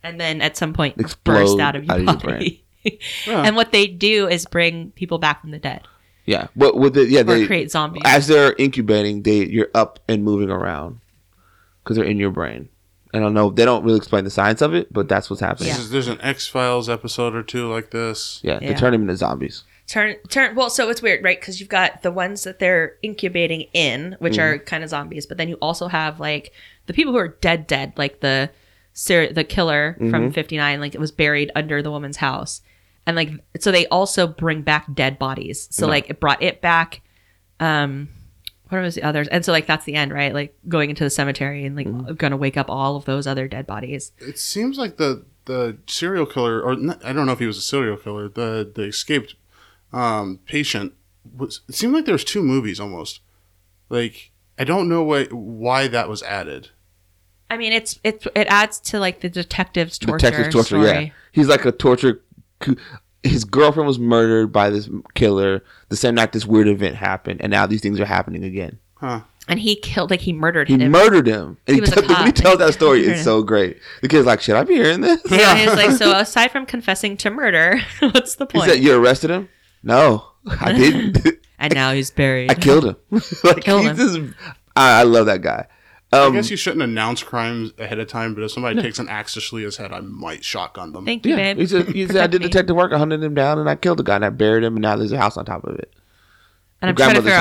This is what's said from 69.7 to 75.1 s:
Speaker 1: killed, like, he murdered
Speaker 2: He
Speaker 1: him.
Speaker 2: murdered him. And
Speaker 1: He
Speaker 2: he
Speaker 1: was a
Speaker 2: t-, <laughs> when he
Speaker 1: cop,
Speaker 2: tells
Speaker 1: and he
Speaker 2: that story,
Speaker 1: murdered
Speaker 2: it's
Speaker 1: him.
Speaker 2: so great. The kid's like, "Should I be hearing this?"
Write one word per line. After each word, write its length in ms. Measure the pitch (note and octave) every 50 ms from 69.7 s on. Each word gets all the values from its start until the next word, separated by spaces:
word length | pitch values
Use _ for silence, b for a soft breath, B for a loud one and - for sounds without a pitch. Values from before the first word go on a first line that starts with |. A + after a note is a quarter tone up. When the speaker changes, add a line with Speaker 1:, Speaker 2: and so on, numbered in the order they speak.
| G#3
Speaker 1:
killed, 340 | G#3 - - - - F3+ F#3
like, 100 | G3 F3+ -
he 100 | F#3+ E3+
murdered 360 | D#3 D#3 E3 E3+ E3 C#3+ C3+
Speaker 2:
He 100 | C3+ C3
Speaker 1:
him. 120 | B2+ C3+
Speaker 2:
murdered 360 | D3+ F3 G3+ A3 G3+ F3 C3
him. 320 | A#2 A2 G#2+ E2+ C#2+ F2+ _ _
And 80 | - C#3
Speaker 1:
He 0 |
Speaker 2:
he 60 | C4
Speaker 1:
was 120 | G#3 G3 F#3
a 40 |
Speaker 2:
t-, 40 | F3
<laughs> 60 | E3
when 20 | -
he 60 | F3
Speaker 1:
cop, 200 | F3+ E3+ - -
Speaker 2:
tells 180 | - - F3+ F#3
Speaker 1:
and 60 | F3+ F3+
he 40 |
Speaker 2:
that 60 | D#3 D3+
story, 260 | - D#3+ D#3 C3+ B2
Speaker 1:
murdered 100 | - - E3+
Speaker 2:
it's 80 | E3+
Speaker 1:
him. 40 | D#3
Speaker 2:
so 180 | C3 A2 A2 G#2+
great. 360 | G2+ A2 G#2 G2 F2+ - B B B B B B
The 60 | C3
kid's 180 | D3+ D3+ C3
like, 140 | B2 A2+ G2+
"Should 160 | - - G#2+
I 80 | A2 D3+
be 100 | - F#4
hearing 260 | D4 - D#3 E3 F3+ C#4
this?" 180 | F4